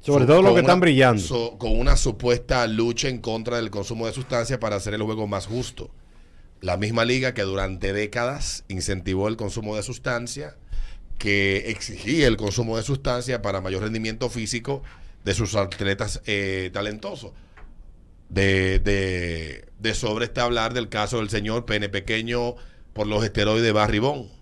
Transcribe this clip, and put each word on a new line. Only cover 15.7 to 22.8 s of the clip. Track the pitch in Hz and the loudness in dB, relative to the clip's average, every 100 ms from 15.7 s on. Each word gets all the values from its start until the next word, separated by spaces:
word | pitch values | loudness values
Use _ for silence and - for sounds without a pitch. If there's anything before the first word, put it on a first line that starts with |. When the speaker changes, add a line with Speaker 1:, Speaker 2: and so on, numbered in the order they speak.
| - 98 98 107 - - | -2 -2 0 -2 -6 -4
Speaker 2:
eh, | 101 98 95 92 | -2 -2 -4 -4
talentosos. | 101 104 107 196 165 110 - - - - - - - - - - | -6 -6 -8 -12 -12 -14 -18 -20 -20 -20 -20 -20 -20 -20 -20 -6
De, | 98 98 95 95 95 | 0 4 4 4 4
de, | 101 101 95 90 87 82 80 64 - - | 4 2 0 -2 -4 -6 -8 -12 -18 -6
de | 110 | -4
sobre | 104 113 107 | -2 -2 -2
está | 117 - | -4 -2
hablar | 120 120 113 | 0 0 0
del | 120 113 | -2 -4
caso | 107 101 117 | -4 -2 -2
del | 107 | -2
señor | 107 104 113 117 | -2 -2 -4 -2
Pene | 104 101 | -2 -2
Pequeño | 98 95 110 113 120 120 123 - - | -4 -2 -4 -2 -4 -4 -6 -18 -20